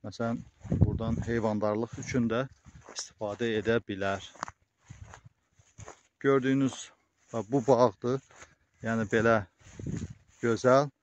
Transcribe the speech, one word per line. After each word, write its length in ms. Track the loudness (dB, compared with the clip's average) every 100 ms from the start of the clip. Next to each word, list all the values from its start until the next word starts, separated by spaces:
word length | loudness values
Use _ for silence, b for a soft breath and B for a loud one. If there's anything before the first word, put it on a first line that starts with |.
məsələn, 360 | -14 -6 -4 -4 -10 _ -4
buradan 460 | 2 4 2 -2 -2 -2
heyvandarlıq 680 | -2 0 0 0 -2 -4 -8
üçün 300 | -4 0 0
də 140 | -2 -4 -12 -20 -20 -16
istifadə 540 | -14 -14 _ -8 -4 -2 -2
edə 200 | 0 0 -2
bilər. 360 | -4 -4 -4 -8 -12 -12 _ _ _ _ -20 -20 -20 -20 _ _ _ _ -20 -20 -20 _ _
Gördüyünüz, 560 | 2 2 2 2 0 -2 -18 _ _ _ _
bax, 160 | -8 -2
bu 80 | -2 4
bağdır. 540 | 6 6 2 -4 -4 _ B B B _ _
Yəni, 260 | -4 -2 2
belə 300 | 4 4 4 0 _ -20 -12 -10 -8 -10 -14 _ _
gözəl. 440 | -2 2 6 6 4 _